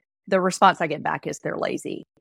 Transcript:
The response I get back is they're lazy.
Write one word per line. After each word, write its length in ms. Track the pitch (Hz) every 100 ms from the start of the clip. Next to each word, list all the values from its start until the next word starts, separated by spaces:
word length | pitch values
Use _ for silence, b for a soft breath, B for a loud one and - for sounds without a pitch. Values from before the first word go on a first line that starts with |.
| _ _ -
The 120 | 190
response 400 | 185 - 196 170
I 80 | 165
get 160 | 151
back 240 | 156 151 156
is 120 | 147
they're 180 | 151 -
lazy. 480 | - - - - - _